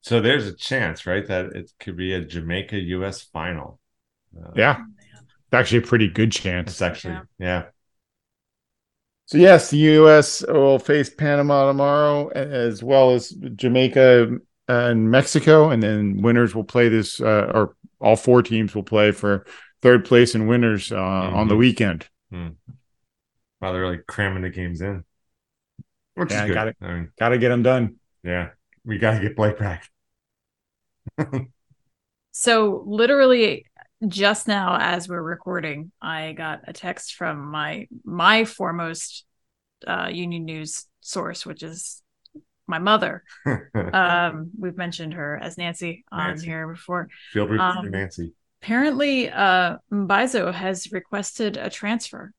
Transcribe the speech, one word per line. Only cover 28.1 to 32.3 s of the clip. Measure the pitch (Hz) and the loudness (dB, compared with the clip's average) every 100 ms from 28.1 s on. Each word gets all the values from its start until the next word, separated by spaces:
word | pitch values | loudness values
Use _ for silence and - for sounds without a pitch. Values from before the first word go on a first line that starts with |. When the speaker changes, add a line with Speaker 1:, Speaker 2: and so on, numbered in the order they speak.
| _ | _
Speaker 1:
yeah, | 87 90 87 _ _ _ 117 | -8 -6 -8 _ _ _ -10
we | 107 | -2
gotta | 113 110 | -2 0
get | 101 - | -4 -2
Blake | 107 104 | -2 -2
back. | 104 85 - _ _ _ _ _ _ _ _ _ _ _ - - | -8 -8 -16 _ _ _ _ _ _ _ _ _ _ _ -18 -8
<laughs> | 143 135 131 _ _ _ _ _ _ _ _ | -6 -6 -10 _ _ _ _ _ _ _ _